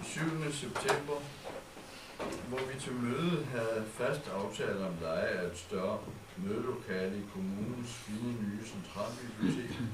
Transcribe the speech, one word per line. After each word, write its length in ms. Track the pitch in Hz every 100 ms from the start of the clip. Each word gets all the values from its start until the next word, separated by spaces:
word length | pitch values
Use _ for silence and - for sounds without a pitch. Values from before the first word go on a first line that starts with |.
syvende 480 | - 156 160 156 151
september, 680 | - - - 135 147 147 143 143 - - - - - - - - - 127 - 123
hvor 100 | 127
vi 220 | 131 131
til 120 | -
møde 540 | 127 120 139 175 160 -
havde 340 | 123 110 110 107
fast 260 | - 120 - 95
aftale 520 | 98 101 - 113 98 95
om 80 | 85
leje 260 | 85 80 -
af 200 | 92 87
et 120 | -
større 400 | - 95 95 107 - - - 90
mødelokale 800 | 98 110 - - - 92 95 101
i 80 | -
kommunens 580 | 95 95 101 113 123 120
fine 420 | - - 107 120 117
nye 240 | 101 104 -
centralbibliotek, 1080 | 101 82 98 110 123 120 107 - 127 - - 113